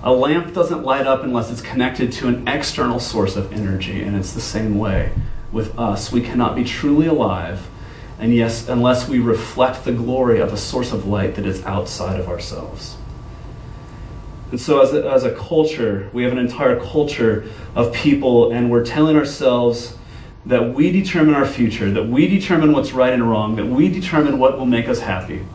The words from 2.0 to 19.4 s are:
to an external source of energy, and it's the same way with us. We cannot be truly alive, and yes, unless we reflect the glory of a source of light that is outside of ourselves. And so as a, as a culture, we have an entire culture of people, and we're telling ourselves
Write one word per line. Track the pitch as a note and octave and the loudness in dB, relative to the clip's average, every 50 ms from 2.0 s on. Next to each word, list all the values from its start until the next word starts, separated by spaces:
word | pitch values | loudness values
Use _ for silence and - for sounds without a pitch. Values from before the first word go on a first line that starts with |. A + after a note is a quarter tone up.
| B2+ A#2 - | -2 -2 -2
to | - - B2 | -2 0 0
an | A#2+ - - - | 0 0 -2 -4
external | C3+ D3+ C#3+ - - - D3 B2 A#2+ B2 | -4 -2 -4 -4 -2 -2 -2 0 0 -2
source | - - - A2+ G2+ F#2+ F#2 | -4 -4 -2 -2 -2 0 -2
of | G2 G2 - | -4 -6 -4
energy, | - G#2+ G#2 F#2+ F#2+ F#2 F#2 F#2 G2+ G2 - | -4 -4 -4 -2 -2 -4 -4 -4 -6 -4 -4
and | G2 G2+ | -2 -2
it's | G2+ F#2+ - - | -2 -2 -4 -6
the | B2+ | -8
same | A#2+ - - A2 A2 A2 G#2 G2+ | -8 -6 -4 -2 -2 0 0 0
way | A2 G2+ F#2+ F#2+ - G2+ - - - - - - - - | 0 0 0 0 0 0 0 -2 -2 -2 -4 -6 -6 -4
with | - A2 A2 - - - | -4 -4 -4 -4 -4 -2
us. | A#2+ G#2+ G2 G2+ - - | -2 -2 -2 -2 -4 0
We | B2 A#2+ | 0 0
cannot | A#2+ - - B2 A#2+ - - | 0 0 0 0 0 0 0
be | A#2+ A#2+ | -2 -2
truly | - - - - D3 C#3+ D3+ D#3 E3 | -2 -4 -2 0 2 4 4 4 4
alive, | D#3 C#3+ A#2 G2 - F2+ E2+ E2 F#2+ F#2+ - - - - - - - - - - - - | 2 2 2 0 0 -2 -4 -6 -6 -8 -10 -12 -16 -16 -16 -16 -16 -16 -16 -18 -12 -4
and | A2 A2+ A#2+ | 0 2 4
yes, | A#2 A2+ A2+ A2+ - - - | 4 4 2 0 -4 -4 -2
unless | B2+ A#2+ A#2+ B2 B2+ B2 - - | 0 2 4 4 2 2 0 0
we | C3+ B2 | 0 2
reflect | A#2 A#2 A2+ A2+ - - - - B2+ B2+ B2+ - - | 2 2 2 0 -2 -8 0 2 2 2 2 -2 -4
the | - | -4
glory | A#2+ A#2 A#2 A#2+ B2+ C3 B2+ A#2+ A#2 G2+ | -2 -2 -2 -2 0 0 2 4 4 2
of | G2+ F#2+ G#2 | 2 0 -2
a | G#2 | -4
source | - - - B2+ B2 - | -6 -6 -4 -4 -4 -2
of | - G2+ F#2+ G2 | -4 -4 -2 -2
light | G#2 G2+ F#2+ - - | -2 0 0 -2 -2
that | G#2 G2 F#2 | -4 -4 -4
is | F#2 - - | -4 -6 -6
outside | F#2+ F#2+ F#2 D2+ - - - F2+ F#2 G2 - | -4 -4 -4 -4 -4 -6 -6 -6 -4 -4 -4
of | - - | -4 -4
ourselves. | - - - - - - - - - - - - - - - - - - - - - - - - - - - - - - - - - - - - - - - - - - - - | -6 -8 -8 -10 -10 -10 -12 -12 -12 -12 -12 -14 -14 -14 -14 -14 -14 -14 -14 -16 -16 -16 -16 -16 -16 -16 -16 -16 -16 -16 -16 -16 -16 -16 -14 -14 -14 -14 -14 -14 -14 -14 -14 -10
And | - B2 | -8 -8
so | - - D3+ C#3 | -2 2 6 6
as | C3+ - D3 | 6 6 4
a, | D3 - - | 0 0 2
as | C3+ C3 - | 2 2 2
a | F3 - | 2 -2
culture, | - - - E3+ D#3 D#3 D#3 - - A#2 G#2+ G2+ G2 F#2+ - - | -4 -6 0 2 2 2 2 0 0 -2 -2 -2 -2 -6 -6 -4
we | A#2+ B2 | -2 0
have | B2 | 0
an | B2 B2+ | 0 0
entire | B2 A#2+ - - D3 B2+ B2 A2+ | -2 -2 -2 0 2 2 2 0
culture | - - - D#3 D3 C#3+ - - A#2+ A2 G#2+ G2 - - - - - - - | -2 -2 0 0 0 0 0 0 2 2 2 2 -4 -8 -14 -14 -14 -8 -2
of | - A#2+ A#2 | 0 0 0
people, | - - - D3 C#3 - - C3 B2 A#2 A#2 A#2 | 0 0 2 2 2 4 4 4 6 6 6 6
and | A#2 A#2+ A#2+ A#2+ | 4 2 2 4
we're | A#2+ A#2+ A#2 | 4 2 2
telling | - - D3+ D3+ D#3 D#3 D3+ | 2 2 2 4 6 6 4
ourselves | C3+ - - - | 4 2 -4 2